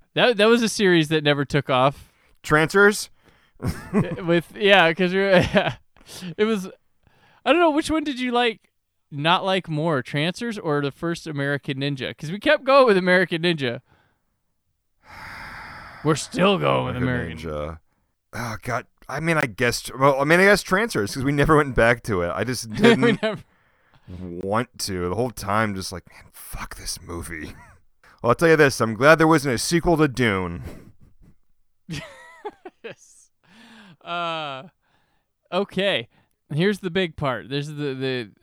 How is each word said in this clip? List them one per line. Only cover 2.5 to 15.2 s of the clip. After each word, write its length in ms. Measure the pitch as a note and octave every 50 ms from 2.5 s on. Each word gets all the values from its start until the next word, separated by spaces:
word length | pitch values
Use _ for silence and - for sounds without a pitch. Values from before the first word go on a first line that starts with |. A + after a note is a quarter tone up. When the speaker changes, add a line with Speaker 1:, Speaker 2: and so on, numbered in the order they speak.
| D#3 D3+ D#3+ D#3 - G3 G3+ G#3 G#3+ - - - _ _ _ _ _ _ _ _ _ -
Speaker 2:
<laughs> 320 | - - - - - - - G3+ F3+ F#3 E3+ F#3+ F#3+
Speaker 1:
With, 260 | E3 E3+ F3 - - -
yeah, 360 | - - G3 G3+ F#3 E3+ E3 E3
'cause 200 | - F#3 F3 F#3
we 60 | F#3+
were, 540 | G3 G3 F#3+ F3 D#3 - - G3+ D#3+ - A#2 - _ _ _ _
<laughs> 380 | - - - - F#3+ F3 D#3
it 60 | - G#3+
was, 220 | A3 A3+ G3 F#3 F#3 - _ _ _ _ _ _ _ _ _ _ _ _ _ -
I 60 | -
don't 100 | C#4+ F4
know, 80 | F4 D#4+
which 220 | C#4 D4+ D#4 -
one 120 | D4+ D#4+ D#4
did 160 | D4 C4 A#3+
you 120 | B3+ B3+
like, 400 | A#3+ A#3+ B3 A#3 A3 - _ _ _ _ _ _ _ _ _ -
not 340 | D#3 C#3 C#3+ E3 F3+ F#3 -
like 240 | F#3+ F#3+ F#3 - -
more, 320 | D#3 D3 D#3 E3+ D#3 C3
Trancers 560 | - - - C#3+ D3+ F3 - - A#3+ A#3+ G#3
or 240 | G3+ - E3 D3 D3
the 80 | C#3+ C#3
first 380 | - - E3+ E3 E3+ - -
American 540 | E3 D3+ C#3+ C#3 C#3+ C#3+ C#3 - - C#3 C3
Ninja? 360 | C#3 C#3+ C#3+ C3 A#2 D#2+ A2
'Cause 140 | - - D3
we 80 | F3+ G#3
kept 240 | - D#4 D4+ D4+ C#4
going 240 | C4+ C4+ C#4 C4
with 100 | A#3+ G3
American 460 | F#3 F3+ F3+ F3+ F#3 F#3 - F3+ D#3+ E3
Ninja. 380 | F3+ E3+ D3 C3+ A#2+ A#2 B2+ _ _ _ _ _ _ _ _ _ _ _ _ _ _ _ _ _ _ _ _ _ _ _ _ _ - - -